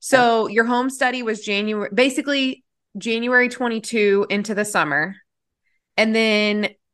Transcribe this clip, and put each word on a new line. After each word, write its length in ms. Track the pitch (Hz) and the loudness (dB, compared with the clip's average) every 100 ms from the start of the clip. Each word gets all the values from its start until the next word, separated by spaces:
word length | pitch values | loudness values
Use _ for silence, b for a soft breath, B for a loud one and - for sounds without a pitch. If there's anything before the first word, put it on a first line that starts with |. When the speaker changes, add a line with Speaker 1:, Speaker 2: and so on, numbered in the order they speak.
Speaker 1:
So 480 | - 262 240 226 208 | 0 4 4 2 0
Speaker 2:
Yeah. 60 | |
Speaker 1:
your 100 | 208 | 0
home 260 | 226 247 262 | 2 0 -2
study 320 | 262 262 254 | -2 -2 -2
was 240 | 226 214 214 | -4 -6 -4
Janu-, 480 | 202 214 214 202 | -4 -2 -4 -2
basically 720 | 202 262 269 285 277 262 - _ _ _ 202 | 2 2 2 -2 0 -2 -4 _ _ _ -10
January 500 | 233 226 240 247 247 | -4 -2 2 2 2
twenty-two 760 | 240 247 226 - 233 208 196 202 | -2 -4 -4 -4 0 2 2 0
into 220 | 202 208 | -2 -2
the 120 | 202 | -4
summer. 500 | 202 196 156 147 170 196 _ _ _ _ _ _ _ - | -2 0 0 0 -2 -8 _ _ _ _ _ _ _ 0
And 180 | 220 | 0
then 540 | 220 226 208 208 208 208 - _ | 2 2 2 0 0 -4 -8 _